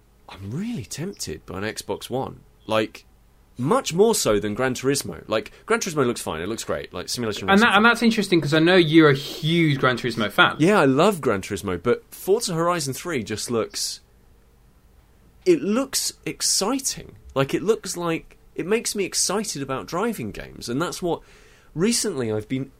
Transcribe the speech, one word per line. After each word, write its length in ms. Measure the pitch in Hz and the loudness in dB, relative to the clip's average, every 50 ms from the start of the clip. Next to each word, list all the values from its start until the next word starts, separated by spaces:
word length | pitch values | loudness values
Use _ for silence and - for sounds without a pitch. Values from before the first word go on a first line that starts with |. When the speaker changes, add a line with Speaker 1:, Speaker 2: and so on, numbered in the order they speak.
| _ _ _ _ _ - | _ _ _ _ _ -20
Speaker 1:
I'm 220 | - 90 98 98 | -18 -14 -12 -10
really 340 | 113 160 208 233 240 160 104 | -8 -6 -6 -6 -6 -8 -8
tempted 640 | - - - 160 202 - - - - 156 - - | -10 -10 -8 -8 -8 -8 -10 -10 -10 -10 -10 -12
by 120 | - 87 92 | -12 -10 -8
an 60 | 101 | -6
Xbox 460 | 107 101 - - - 98 82 - - | -6 -6 -8 -8 -8 -8 -8 -8 -6
One. 300 | 110 131 127 92 90 - - - _ _ _ | -6 -6 -6 -6 -8 -14 -20 -20 _ _ _
Like, 400 | - 110 110 110 - - - - _ _ _ _ _ _ _ _ _ _ | -2 0 0 0 -2 -4 -12 -20 _ _ _ _ _ _ _ _ _ _
much 380 | - 120 143 220 269 - - 156 | -4 0 2 2 2 0 0 2
more 200 | 175 214 233 220 | 4 4 4 4
so 260 | - - 117 107 101 | 2 2 2 2 2
than 140 | 101 107 104 | 2 -2 -2
Gran 200 | 107 127 131 123 | -2 -2 -2 -2
Turismo. 480 | - - 131 143 139 - 98 82 76 - - | -2 0 0 0 0 -2 -6 -10 -12 -6 -2
Like, 240 | 107 113 - - - - - | -2 -2 -2 -4 -12 -12 -4
Gran 140 | - 220 233 | -2 -2 0
Turismo 260 | - 202 156 151 127 | 0 -2 0 0 0
looks 160 | 120 113 - | 0 0 -2
fine, 200 | - 101 85 78 | -4 -6 -6 -4
it 80 | 87 98 | -4 -6
looks 160 | 113 107 - | -6 -6 -6
great. 280 | - 90 73 73 - - | -4 -4 -6 -6 -8 -10
Like, 160 | 92 78 - | -10 -8 -6
simulation 340 | - 127 120 110 101 - 101 98 | -6 -4 -4 -4 -4 -2 2 4
Speaker 2:
And 120 | 196 202 | 6 6
Speaker 1:
racing 80 | 226 240 | 6 6
Speaker 2:
that, 60 | 196 | 4
and 80 | 202 214 | 6 6
that's 180 | 240 233 233 240 | 4 4 4 2
interesting, 380 | 226 220 - 247 - 185 165 | 2 2 2 0 2 2 2
'cause 120 | 143 143 156 | 2 4 2
I 60 | 156 | 4
know 160 | 160 170 185 | 6 6 6
you're 360 | 190 175 151 156 165 160 147 | 6 6 6 8 8 8 8
a 40 | 139 | 6
huge 640 | 139 - - - - 151 156 170 170 165 156 139 135 | 4 0 -8 -10 -6 -2 0 2 4 4 4 2 2
Gran 180 | 139 131 123 | 2 0 0
Turismo 360 | 117 - 120 113 117 107 101 - | 0 -2 -4 -2 -2 -2 0 4
fan. 240 | - 180 107 - - | 4 4 4 4 2
Speaker 1:
Yeah, 220 | 147 185 214 196 | 4 4 6 6
I 40 | 156 | 6
love 360 | 139 131 139 170 214 214 160 | 4 4 4 4 4 2 2
Gran 220 | 135 127 104 95 92 | 0 0 0 -2 -2
Turismo, 380 | - 104 95 98 98 90 87 | -6 -8 -6 -4 -4 -4 -2
but 220 | - 120 120 - - - - | 0 0 0 0 -2 -10 -20
Forza 420 | - - 180 196 240 - 220 170 | -8 -2 0 0 0 0 -2 -2
Horizon 380 | 160 165 175 175 175 143 139 127 | 0 0 0 0 0 -2 -4 -6
three 300 | - - 175 160 127 101 | -8 -6 -6 -6 -4 -4
just 260 | 92 110 104 - - | -4 -6 -6 -4 -2
looks, 520 | 120 113 104 - - - - - - - _ _ _ _ _ _ _ _ _ _ _ _ _ _ _ _ _ _ _ _ _ _ _ _ _ _ _ _ - | -2 -2 -2 -2 -4 -6 -6 -6 -8 -10 _ _ _ _ _ _ _ _ _ _ _ _ _ _ _ _ _ _ _ _ _ _ _ _ _ _ _ _ 2
it 160 | 185 175 143 135 | 2 2 2 2
looks 500 | 190 214 247 277 269 - - - - - _ - | 0 0 0 -2 -2 -4 -4 -4 -6 -8 _ -10
exciting. 880 | 156 156 - - - - - 190 208 269 269 262 - - - - - - - - - - | -10 -8 -4 -2 -2 0 0 0 0 -2 -2 -2 -4 -6 -8 -12 -18 -20 -20 -16 -6 -2
Like, 180 | 131 139 139 - | -2 -2 0 0
it 80 | 156 147 | -2 0
looks 340 | 196 226 220 - 190 180 | 0 -2 -2 -2 -8 -8
like, 400 | 175 175 170 165 151 - - - - _ - - | -6 -4 -4 -4 -4 -6 -10 -20 -20 _ -18 -12
it 100 | - 156 | -8 -4
makes 300 | 175 214 233 233 - - | -2 -2 -2 -2 -4 -4
me 80 | 208 190 | -4 -4
excited 580 | 147 - - - - 180 214 214 214 - 147 139 | -4 -2 -4 -2 -2 -2 -4 -4 -6 -6 -8 -6
about 240 | 131 135 123 90 | -6 -6 -8 -8
driving 460 | - - 175 214 240 214 - 123 101 - | -6 -6 -4 -4 -4 -4 -6 -8 -10 -10
games, 360 | - 67 65 67 - - - | -10 -14 -14 -14 -12 -8 -6
and 140 | 120 139 175 | -4 -2 -2
that's 180 | 175 165 - | -4 -4 -4
what, 200 | 185 170 156 - - - - - - - _ _ _ _ - | -4 -4 -4 -4 -8 -14 -20 -20 -20 -20 _ _ _ _ -4
recently 600 | 151 175 233 233 - - 220 170 131 120 110 107 | 0 0 0 2 0 -2 -2 -2 -2 -2 -2 -2
I've 160 | 107 107 - | -4 -4 -4
been, 240 | 131 131 135 - - _ | -4 -6 -6 -6 -12 _